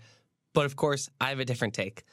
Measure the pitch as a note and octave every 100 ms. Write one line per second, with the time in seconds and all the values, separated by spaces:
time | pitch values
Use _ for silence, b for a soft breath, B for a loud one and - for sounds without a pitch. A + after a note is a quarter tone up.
0 | B B B _ _ D#3 C#3+ C#3 D3+ C#3
1 | - - B2+ C3+ B2+ A#2+ A2+ - F#2+ -
2 | -